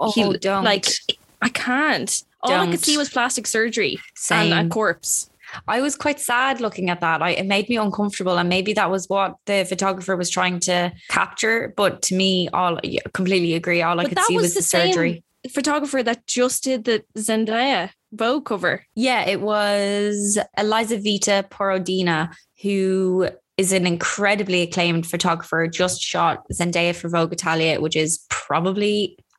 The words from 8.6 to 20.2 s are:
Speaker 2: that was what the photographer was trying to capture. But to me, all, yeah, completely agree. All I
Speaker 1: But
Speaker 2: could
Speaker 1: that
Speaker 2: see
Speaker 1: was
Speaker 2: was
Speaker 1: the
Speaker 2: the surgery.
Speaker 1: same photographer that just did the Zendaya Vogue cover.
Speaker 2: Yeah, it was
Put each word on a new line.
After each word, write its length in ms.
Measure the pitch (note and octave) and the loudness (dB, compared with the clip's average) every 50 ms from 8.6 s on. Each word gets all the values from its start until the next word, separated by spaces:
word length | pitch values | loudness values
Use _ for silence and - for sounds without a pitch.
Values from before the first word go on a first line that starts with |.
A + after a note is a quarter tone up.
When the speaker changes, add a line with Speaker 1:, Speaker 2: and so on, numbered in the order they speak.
| F#3 G#3 G#3 | 0 0 0
Speaker 2:
that 140 | G#3+ G3 E3+ | 0 2 2
was 200 | F#3+ F#3+ F3 - | 0 -2 -2 -2
what 260 | G3 G3 G3 F3+ - - - | -2 0 0 -2 -4 -8 -4
the 200 | - G3+ G3 F3+ F3 | -2 0 0 0 -2
photographer 460 | F#3+ F3+ G3 G3 F#3+ F#3+ F3+ F#3+ F#3 | -2 0 0 0 -2 -2 -2 -4 -2
was 160 | F3 F3 F3 | -2 -2 -2
trying 300 | - F#3 F#3 F3+ F3+ F3 | 0 0 0 0 0 -2
to 320 | - F#3 F3+ F3 F3 F3 F3 - - - | 0 0 0 0 0 -2 -4 -8 -8 -2
capture. 680 | - F3+ F#3 - - - A3+ A3 A3+ A3+ - A3 - | 0 0 0 -2 -4 -4 -2 0 0 0 -2 -4 -2
But 260 | - G3+ F3+ E3 - | 2 2 2 2 0
to 120 | - - F#3 | -4 -2 0
me, 340 | F#3 F#3+ F#3+ F#3 F3+ F3 - | 2 2 2 2 0 0 0
all, 260 | - F3+ F#3 F3 E3 - - | 0 0 0 0 0 -2 -4
yeah, 160 | - - - - - - | -4 -4 -4 -6 -4 -4
completely 400 | - F#3+ F3+ G3 F3+ E3+ E3+ D#3+ | -2 0 2 2 2 2 2 0
agree. 280 | E3+ E3+ F3 E3+ F3 | -2 0 0 0 2
All 160 | E3 E3+ F3 E3+ | 2 0 0 0
I 60 | F3+ | 0
Speaker 1:
But 60 | C4+ | 0
Speaker 2:
could 80 | F3 F#4+ | 0 2
Speaker 1:
that 80 | G4 | 2
Speaker 2:
see 100 | A4+ F4 | 2 2
Speaker 1:
was 60 | C#4+ - | 2 2
Speaker 2:
was 100 | - - | 2 0
Speaker 1:
the 60 | G4+ | 0
Speaker 2:
the 40 | - | 0
surgery. 480 | - - F3 - F#4 F#4 E3+ E3 E3+ E3+ E3 - _ _ _ - | 2 2 2 4 4 2 2 0 0 -2 -4 -10 _ _ _ -12
Speaker 1:
same 60 | C4 | -8
photographer 520 | - C#4+ B3+ D4+ D4 D4+ D4 C#4 C#4 C4 A#3 | -4 -2 0 0 0 0 -2 -2 -2 -2 0
that 200 | A#3 A#3 - _ - | 0 -2 -4 _ -4
just 340 | - B3 B3 B3+ - - | 0 0 0 0 0 -2
did 220 | - C4 C4 A3+ G#3+ | -2 -2 -2 -2 0
the 180 | A#3+ A3 G#3+ - _ - A3 | 0 -2 -2 -2 _ -10 -6
Zendaya 720 | G#3+ - A3 A3 A3 G#3+ A3 A#3 B3+ C#4 B3+ F#3 F3 F#3+ - _ _ - | -2 0 0 0 0 0 0 0 2 2 2 0 -2 -4 -8 _ _ -12
Vogue 340 | G#3+ G#3 A3+ A#3 C#4 D4+ - | -6 -2 0 0 0 0 -2
cover. 400 | - A3 F#3 F3 E3 - - - _ - | -4 -4 -2 0 0 -2 -2 -6 _ -4
Speaker 2:
Yeah, 320 | G#3+ B3 B3+ B3 G#3+ - | -2 0 2 2 2 0
it 140 | - G3+ - | 0 -2 -2
was 1000 | G3+ G#3+ G#3 G#3 G#3 G3+ G3+ G3+ G3+ G3+ G3+ G3+ G#3 G#3 G#3 G3+ | 0 0 0 0 2 2 2 0 0 0 0 0 0 0 -2 -2